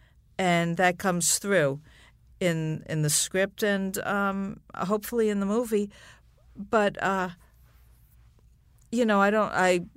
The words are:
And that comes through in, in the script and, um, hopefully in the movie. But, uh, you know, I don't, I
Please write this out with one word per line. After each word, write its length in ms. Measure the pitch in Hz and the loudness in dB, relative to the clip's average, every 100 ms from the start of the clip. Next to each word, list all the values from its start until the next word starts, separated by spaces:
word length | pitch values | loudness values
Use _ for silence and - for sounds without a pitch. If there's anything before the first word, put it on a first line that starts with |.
| - _ _ - | -20 _ _ -4
And 380 | 185 170 170 170 | 0 2 0 2
that 180 | 180 175 | 0 2
comes 400 | 196 175 - - | -2 0 0 -2
through 420 | 202 185 143 143 - - - _ - - | 0 2 2 -2 -10 -20 -20 _ -20 -4
in, 420 | 180 160 156 156 - | -2 -2 -4 -6 -6
in 140 | 156 | -2
the 80 | 151 | 0
script 520 | - - 185 196 - | 0 0 -2 -2 -2
and, 360 | 208 196 190 190 | -2 0 -2 -6
um, 640 | - 202 196 196 196 - - | -4 -2 -2 -4 -6 -10 -14
hopefully 540 | - 175 214 - 240 214 | -8 -4 -4 -2 -2 0
in 120 | 202 | 0
the 60 | 196 | 0
movie. 440 | 226 233 208 202 - - - _ _ _ 233 | -2 0 -2 -2 -10 -20 -20 _ _ _ -18
But, 460 | 202 226 202 - | -2 2 2 0
uh, 280 | 185 190 180 180 - _ - - - _ - - - _ - _ _ _ _ | -2 0 -2 -8 -20 _ -20 -20 -20 _ -20 -20 -20 _ -20 _ _ _ _
you 140 | 233 | 0
know, 160 | 226 202 | 4 4
I 100 | 202 | 4
don't, 220 | 214 196 | 4 2
I 280 | - 185 180 175 | 2 2 2 -2